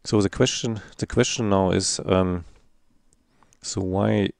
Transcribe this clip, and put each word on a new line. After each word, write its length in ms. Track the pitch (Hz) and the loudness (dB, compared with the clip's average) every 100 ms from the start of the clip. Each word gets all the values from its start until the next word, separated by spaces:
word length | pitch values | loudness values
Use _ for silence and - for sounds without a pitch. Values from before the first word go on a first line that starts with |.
so 160 | - 110 | 0 2
the 80 | 98 | 2
question, 540 | - 127 - 123 110 - - | 2 0 0 -4 -6 -10 -10
the 80 | 113 | -4
question 420 | - 123 - 110 | 0 0 0 0
now 220 | 98 92 | 2 2
is, 280 | 95 92 - | 2 0 -4
um, 400 | - 95 92 90 85 - _ _ _ _ _ _ _ _ _ _ | 0 0 2 -2 -8 -20 _ _ _ _ _ _ _ _ _ _
so 180 | - - | -10 -6
why 480 | 95 92 107 107 98 - | -2 0 2 2 0 -2